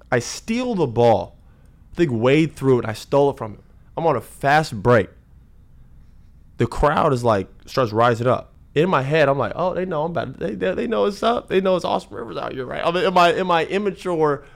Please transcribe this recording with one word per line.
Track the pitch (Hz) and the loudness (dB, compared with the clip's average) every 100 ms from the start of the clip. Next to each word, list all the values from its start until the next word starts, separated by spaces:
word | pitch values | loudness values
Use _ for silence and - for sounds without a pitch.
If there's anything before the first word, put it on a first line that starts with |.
| - | -4
I | 123 | -4
steal | - - - 233 254 | -4 -8 -6 -4 -2
the | 202 143 | -2 -2
ball. | 110 120 101 90 - - - - - - | 2 4 4 0 -12 -20 -20 -20 -20 -8
I | - | -2
think | 170 | 0
Wade | 113 123 151 160 - | 2 2 4 2 0
threw | 135 123 | 2 2
it. | 110 | 0
I | |
stole | 107 - 143 143 | -8 -2 2 2
it | 131 | 0
from | 110 | -8
him. | 101 - - - - | -14 -20 -20 -14 -4
I'm | 160 | 0
on | 139 | 0
a | |
fast | - - 139 151 156 107 | -4 -4 2 2 2 0
break. | 120 120 - - - - - - - - - - - - - - - - | 4 4 2 -6 -20 -20 -20 -20 -20 -20 -20 -20 -20 -20 -20 -20 -12 -4
The | 117 | -2
crowd | - 147 156 165 | 0 0 2 2
is | 127 | 2
like, | 120 104 92 - - | 2 0 -2 -10 -8
starts | - 120 | -2 0
rising | 107 120 113 120 | 2 2 2 0
up. | 113 - - - | 0 -4 -20 -6
In | 139 180 | -2 0
my | 156 | 0
head, | 135 160 139 | 0 2 2
I'm | 139 | 2
like, | 107 - | -2 -4
"Oh, | 180 | -4
they | 175 185 | -4 -4
know | 156 | -4
I'm | 165 | -4
about, | 165 - 135 | -4 -6 -6
they, | 123 | -8
they, | 180 180 | -4 -4
they | - 233 | -4 -2
know | 214 202 | 0 -2
it's | 202 | -2
up. | 220 240 - | -2 -2 -2
They | 190 | 0
know | 190 185 | 0 0
it's | - | -2
Austin | 190 - - | -6 -6 -12
Rivers | - 143 | -10 -10
out | 117 | -8
here, | 131 127 | -8 -8
right?" | 143 165 | -4 -2
I | |
mean, | 175 190 | 0 2
in | |
my, | 180 175 | 4 4
in | 160 185 | 2 0
my | 170 151 | 0 0
immature | 190 202 185 185 165 151 139 - | -2 -4 -6 -6 -2 0 -2 -8